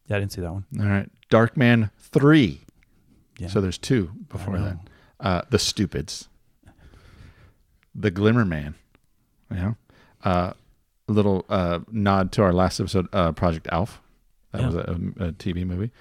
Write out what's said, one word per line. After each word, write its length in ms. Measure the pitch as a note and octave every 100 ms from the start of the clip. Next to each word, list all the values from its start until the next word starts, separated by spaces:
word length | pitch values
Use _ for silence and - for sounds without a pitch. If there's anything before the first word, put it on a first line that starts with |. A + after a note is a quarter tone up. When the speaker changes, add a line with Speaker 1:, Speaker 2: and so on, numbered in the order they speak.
| -
Speaker 1:
Yeah, 80 | G2+
I 40 |
didn't 120 | G2
see 80 | -
that 120 | E2+
one. 140 | F#2+ F#2+ G#2+
Speaker 2:
All 80 | G#2
right. 220 | G2 - _ -
Darkman 600 | A2+ A2+ D#3+ A#2+ A#2 G#2+ -
Three. 600 | - C#3 C#3+ D#3 G2+ C#2 - _ _ _ _ _ _ -
Speaker 1:
Yeah. 100 | F2+
Speaker 2:
So 120 | G#2
there's 180 | F#2+ -
two 320 | - B2+ F2
Speaker 1:
I 200 | A2 G3
Speaker 2:
before 260 | F#2 F#2 F#2
Speaker 1:
know. 60 |
Speaker 2:
that. 140 | D2+ E2+ - _ _ - A#2
Uh, 160 | F2+ -
The 80 | G#2
Stupids. 720 | - - F#2+ - - - - _ _ _ - - - - - - - - - _ _ _ _
The 160 | - G2+
Glimmer 340 | F2+ G#2+ A#2+
Man. 300 | G2 D#2 D2 - _ _ _ _ _ _ -
Yeah. 240 | F2+ F#2+ A2 _ _ _ _
Uh, 300 | G2+ F2 F2+ - _ _ _ _ -
little, 380 | G#2 G2+ F#2 -
uh, 320 | G2+ F2 F2 -
nod 420 | A2 G2+ G2 F#2
to 100 | -
our 100 | G2
last 280 | F2 F#2 -
episode, 260 | F#2 F#2+ F2
uh, 200 | G2 E2+
Project 360 | D#2 F2+ D#2+ -
Alf. 300 | E2 G#2+ - _ _ _ _ _
That 80 | G2
Speaker 1:
Yeah. 40 | G#2+
Speaker 2:
was 60 | E2+
a, 480 | F2+ F2 F#2+ - F2
a 60 |
T 200 | D#2+ G2+
V 120 | F2
movie. 260 | F2+ F2+ A#2 -